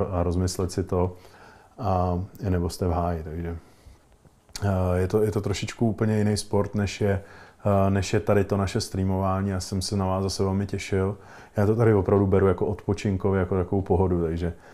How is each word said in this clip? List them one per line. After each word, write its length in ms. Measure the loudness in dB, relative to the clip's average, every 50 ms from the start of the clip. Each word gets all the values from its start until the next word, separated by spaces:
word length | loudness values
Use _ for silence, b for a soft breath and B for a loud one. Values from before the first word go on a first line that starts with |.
| -2 -2
a 120 | -2 -2 -2
rozmyslet 480 | 0 0 0 0 -2 -2 -4 -6 -4
si 120 | -4 -4 -4
to 320 | -2 0 0 0 0 -2 B B B B B B B B B B B B -8
a, 460 | -4 -2 0 0 0 0 0 -2 -4 -6 -10 -8 -4 -2
nebo 200 | 0 0 0 -2
jste 180 | -4 -2 -2 -2
v 40 |
háji, 320 | 0 0 -2 -2 -4 -4 -6
takže, 340 | -8 -10 -8 -8 -8 -8 -10 b b b b b b b b b b _ _ _ -20 _ _ _ _ -10 -4 -2
eh, 360 | 0 2 2 2 2 2 2
je 80 | 0 2
to, 160 | 2 2 2
je 80 | 2
to 100 | 0 0
trošičku 480 | -2 -2 -4 -4 -6 -8 -4 -2 0 0
úplně 280 | 0 0 0 0 2 2
jiný 200 | 2 2 0 -2
sport, 380 | -2 -2 0 0 0 0 -2
než 260 | -2 -2 -2 -2 -2
je, 200 | 0 0 0 0 B B B B B B B B -2
eh, 240 | 0 2 4 4 2
než 240 | 2 0 0 0 0
je 60 | 0
tady 240 | 2 2 2 2 2
to 140 | 2 0 0
naše 240 | 0 0 -2 -4
streamování. 680 | -4 -4 -4 -2 -2 0 0 0 0 0 0 0 -2 -2
Já 100 | -4 -4
jsem 220 | -6 -4 -4 -4
se 160 | -4 -2 -2 0
na 80 | 0
vás 180 | 0 0 0 -2
zase 200 | -2 -2 0 0
velmi 220 | 0 0 0 -2
těšil. 520 | -4 -6 -8 -6 -2 0 0 0 0 -2 -6 B B B B B B B 0
Já 80 | 2
to 100 | 2 4
tady 180 | 4 4 4 4
opravdu 340 | 4 4 4 4 4 4 4
beru 200 | 4 4 4 4
jako 180 | 2 2 0
odpočinkově, 760 | -2 -4 -4 -2 -4 -4 -2 0 -2 -2 0 0 0 2 2
jako 160 | 0 0 0
takovou 260 | -2 -2 0 0 -2
pohodu, 400 | 0 2 2 2 2 2 2 0 0
takže 300 | 0 -2 -2 -4 -4 -6 B B B